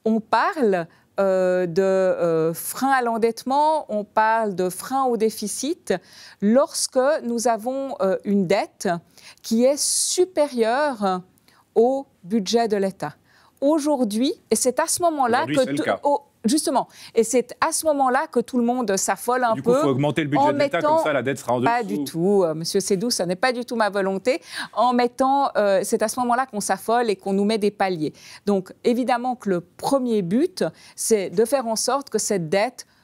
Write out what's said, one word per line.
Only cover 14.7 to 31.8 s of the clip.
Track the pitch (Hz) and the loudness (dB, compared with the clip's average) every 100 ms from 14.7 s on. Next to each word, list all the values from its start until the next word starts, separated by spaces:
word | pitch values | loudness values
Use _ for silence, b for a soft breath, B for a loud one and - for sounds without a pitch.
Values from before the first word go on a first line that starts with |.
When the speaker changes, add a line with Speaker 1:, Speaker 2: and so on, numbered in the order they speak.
| 247 | 0
Speaker 1:
à | 330 | -2
ce | - | 0
moment-là | 339 302 247 240 | 0 0 0 0
Speaker 2:
Aujourd'hui, | 320 277 | 0 0
Speaker 1:
que | |
Speaker 2:
c'est | 262 | 0
le | 285 | 0
Speaker 1:
tout, | |
Speaker 2:
cas. | - 196 | -2 0
Speaker 1:
au, | 285 285 - _ | 0 0 -2 _
justement, | 214 302 339 254 175 B B | -2 0 0 -2 -2 B B
et | - | 0
c'est | 220 247 233 - | 2 0 -2 -2
à | 311 | -2
ce | 320 320 | 0 0
moment-là | 285 262 254 311 | 0 2 0 0
que | 247 | -2
tout | 233 247 | -2 0
le | |
monde | 233 254 214 196 | 0 0 -2 -2
s'affole | - 196 - 254 | -2 -2 -2 0
un | 240 | 0
Speaker 2:
Du | 226 | 0
coup, | 233 | 2
Speaker 1:
peu | 262 | 2
Speaker 2:
faut | 139 | 2
augmenter | 147 147 165 | 2 0 0
le | 151 | 0
budget | 143 | 2
Speaker 1:
en | 233 | 2
Speaker 2:
de | 285 | 2
l'État, | 285 175 | 0 0
Speaker 1:
mettant | 294 320 | 2 2
Speaker 2:
comme | |
ça, | 294 | 2
la | 139 | 0
dette | 123 135 | 0 -4
sera | - | -2
en | 123 | 0
Speaker 1:
Pas | 127 240 | 2 0
Speaker 2:
dessous. | 202 202 | -2 -6
Speaker 1:
du | |
tout, | 139 165 185 202 | -6 -2 0 2
euh, | 170 | 2
monsieur | 156 165 202 | -2 -4 -2
Sédou, | - 196 240 | 0 -2 -2
ça | - | -2
n'est | 175 180 | -4 -2
pas | 262 | -2
du | 247 | -2
tout | 240 233 | -4 -2
ma | 208 | -2
volonté. | 202 190 196 247 320 - B B | 0 -2 -2 -2 -2 -4 B B
En | - 240 | 0 2
mettant, | 240 247 247 269 277 277 - | 2 0 0 0 2 0 0
euh, | 202 190 | 2 2
c'est | 202 226 | 0 -2
à | 214 | -2
ce | 247 | -2
moment-là | 247 240 | -2 0
qu'on | 262 208 | -2 -4
s'affole | 190 185 - 233 233 | -4 -4 0 0 0
et | 190 | -2
qu'on | 196 | -2
nous | 196 202 | 0 0
met | 220 | 0
des | 202 | 0
paliers. | - 196 175 151 - B B | 0 -2 -2 -6 -8 B B
Donc, | - 196 185 - | -2 -2 -2 -4
évidemment | 220 240 247 240 254 | 0 0 0 0 -2
que | 240 202 | -4 -2
le | 180 | -4
premier | - - - 277 247 214 | -4 -10 -2 0 2 0
but, | 170 226 370 - 170 - B | 0 0 0 -2 -6 -6 B
c'est | B - 214 185 | B 0 0 0
de | 175 233 | 0 2
faire | 277 226 | 0 -2
en | |
sorte | 220 | -4